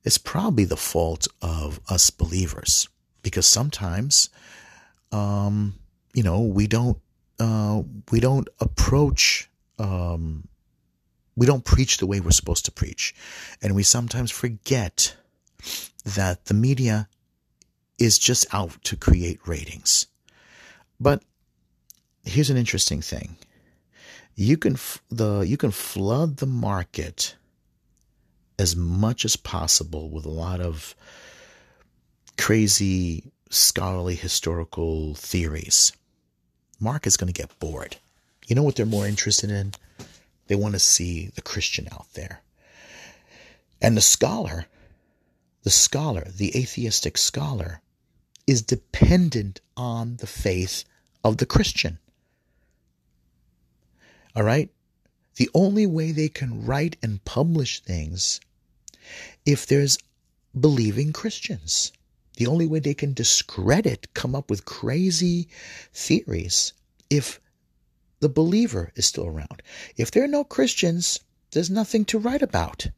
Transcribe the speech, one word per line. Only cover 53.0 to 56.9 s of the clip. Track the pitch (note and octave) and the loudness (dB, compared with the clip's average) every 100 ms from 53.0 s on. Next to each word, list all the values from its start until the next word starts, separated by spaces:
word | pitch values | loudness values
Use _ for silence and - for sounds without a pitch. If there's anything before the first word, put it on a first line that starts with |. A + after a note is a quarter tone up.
| _ _ _ _ _ _ _ _ _ _ _ _ _ A2+ | _ _ _ _ _ _ _ _ _ _ _ _ _ 0
All | |
right? | G#2+ C3+ - _ _ _ _ _ _ - | 2 2 0 _ _ _ _ _ _ -2
The | B2 D3+ | 2 4
only | G3 G#3 G3+ | 4 4 2
way | D#3+ D#3+ | 0 -2
they | D#3 D#3 | 0 -2
can | - C3 A2+ | -2 -6 -4
write | A2+ C3+ E3 | -2 0 -2